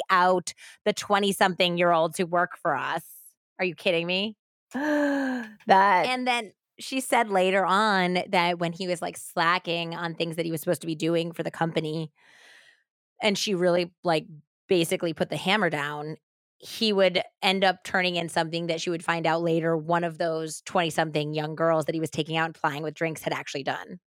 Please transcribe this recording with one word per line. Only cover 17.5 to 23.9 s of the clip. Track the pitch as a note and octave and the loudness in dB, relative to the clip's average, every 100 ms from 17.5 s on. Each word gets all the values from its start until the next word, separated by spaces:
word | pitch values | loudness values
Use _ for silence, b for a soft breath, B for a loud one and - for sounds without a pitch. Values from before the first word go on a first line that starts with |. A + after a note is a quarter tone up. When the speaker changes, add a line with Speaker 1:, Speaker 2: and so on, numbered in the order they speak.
| F#3+ | 2
Speaker 1:
up | F#3+ F#3 | 2 0
turning | - F#3+ F3+ F3 | -2 -2 0 -2
in | E3+ | -2
something | E3+ E3 E3 E3+ | -2 -2 -2 -2
that | E3 | -4
she | F3+ | -4
would | E3+ | -4
find | F3 E3+ D#3+ | -2 0 2
out | E3 | 2
later | E3+ E3 D#3+ E3 | 2 2 2 0
one | D#3 E3+ | 0 0
of | E3+ D#3+ | 0 -2
those | E3+ D#3+ D#3+ - | -2 -2 -6 -10
twenty-something | - F#3+ E3+ E3+ D#3+ D3+ D3 | -4 0 0 0 0 0 -2
young | D3+ D3+ | -2 -4
girls | D#3 E3 D#3+ | 0 2 2
that | D3+ | 0
he | D#3+ | -2
was | D#3+ | -2
taking | - D#3 D#3+ | -2 -2 0
out | E3 | -2
and | |
plying | - D#3 C#3+ | -2 -4 -2
with | D#3 | -6
drinks | D3+ E3 D3+ | -4 -4 -4
had | - | -6
actually | C#3 C#3+ C#3+ | -6 -6 -8
done. | C#3 D3+ - | -6 -6 -8